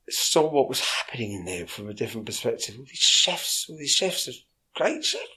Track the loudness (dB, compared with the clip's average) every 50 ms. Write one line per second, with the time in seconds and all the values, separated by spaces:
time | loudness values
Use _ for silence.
0 | _ -6 -4 -2 0 4 6 6 6 6 6 4 4 4 2 0 0 0 -2 -2
1 | -4 -6 -6 -6 -6 -6 -6 -6 -6 -6 -6 -6 -8 -8 -10 -10 -10 -10 -6 -6
2 | -6 -4 -4 -6 -8 -6 -6 -4 -2 -2 -2 -2 -4 -6 -8 -10 -16 -14 -4 0
3 | 4 4 6 6 6 4 2 0 -2 -2 -2 -2 -2 -6 -8 -6 -2 2 2 4
4 | 4 2 2 0 -4 -4 -6 -12 -16 _ _ _ _ _ -2 0 0 2 2 0
5 | -2 -2 -2 -4 -6 -10 -10